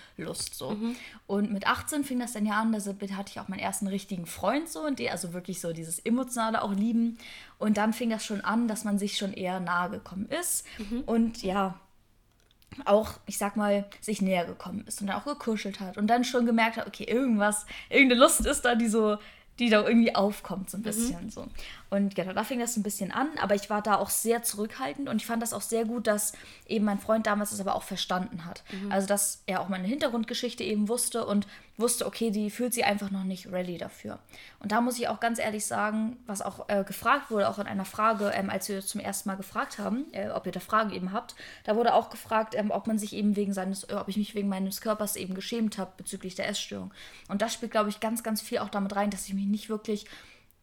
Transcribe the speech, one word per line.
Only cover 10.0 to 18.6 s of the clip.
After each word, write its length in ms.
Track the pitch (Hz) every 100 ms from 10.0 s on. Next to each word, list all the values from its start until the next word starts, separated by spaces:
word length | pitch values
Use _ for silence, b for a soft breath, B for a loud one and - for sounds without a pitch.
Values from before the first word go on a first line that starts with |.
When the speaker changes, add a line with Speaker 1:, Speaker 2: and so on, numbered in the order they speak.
| - 180 220
Speaker 1:
ist. 380 | 320 349 - - B
Speaker 2:
Mhm. 220 | 202 240
Speaker 1:
Und 400 | - 226 226 226
ja, 360 | 190 196 190 180 _ _ _ _ _ _ _ _ - -
auch, 280 | 233 208 220 - -
ich 120 | -
sag 180 | 202 214
mal, 300 | 208 202 202 -
sich 200 | - 214
näher 240 | 190 185
gekommen 400 | 175 180 185 190 -
ist 140 | -
und 60 | 202
dann 100 | -
auch 80 |
gekuschelt 560 | 285 294 - 214 202 190
hat 160 | 190 185
und 120 | 208
dann 160 | 247
schon 200 | 247 247 240
gemerkt 300 | 226 226 226
hat, 100 | -
okay, 180 | -
irgendwas, 600 | - 240 269 214 208 208 - B B
irgendeine 320 | - 269 240
Lust 240 | 302 -
ist 180 | 226 294